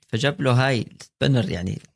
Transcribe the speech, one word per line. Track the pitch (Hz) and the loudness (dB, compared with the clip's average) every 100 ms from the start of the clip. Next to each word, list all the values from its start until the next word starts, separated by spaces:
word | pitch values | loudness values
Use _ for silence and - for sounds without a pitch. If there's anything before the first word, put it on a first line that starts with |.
| _ | _
فجاب | 113 139 - | -2 -2 0
له | 135 123 135 | 2 2 2
هاي | 120 - - | 0 -4 -12
السبينر | - - 139 131 - | -16 -2 0 2 0
يعني | 87 92 - - | -4 -6 -6 -10